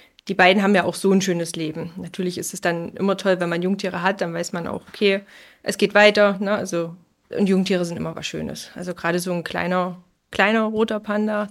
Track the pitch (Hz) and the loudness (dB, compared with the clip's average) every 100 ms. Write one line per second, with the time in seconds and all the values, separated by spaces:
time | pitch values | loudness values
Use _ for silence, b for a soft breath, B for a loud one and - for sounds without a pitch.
0 | B B - 190 185 190 196 196 - - | B B -2 6 6 6 6 4 2 0
1 | 196 190 190 170 165 170 156 160 165 180 | 2 4 4 0 -2 -6 -6 -6 -10 -10
2 | 175 - 180 180 170 185 180 170 170 - | -12 -6 -6 -4 -8 -6 -4 -4 -6 -4
3 | 196 190 202 180 175 170 180 196 196 180 | -2 0 0 0 0 -2 -2 -2 -4 -2
4 | 180 196 175 165 175 180 170 - - - | -2 -2 -4 -4 -6 -6 -6 -8 -10 0
5 | 202 196 202 B B B - - 196 208 | 2 2 -2 B B B -6 -2 2 6
6 | 208 208 202 190 196 202 190 170 170 175 | 8 8 4 2 -2 -2 -2 -4 -6 -8
7 | _ _ _ - 196 190 190 185 175 165 | _ _ _ -2 2 2 2 0 -2 -4
8 | 160 165 - 160 156 - - - 180 170 | -8 -8 -10 -8 -8 -10 -12 -12 -10 -6
9 | 170 175 180 175 160 180 175 180 180 180 | -2 -2 -2 -4 -4 -4 -2 -2 -2 -6
10 | - _ _ - 196 226 220 220 220 214 | -16 _ _ 0 2 2 0 0 -2 -2
11 | 214 208 214 208 208 | -4 -2 -2 -2 -6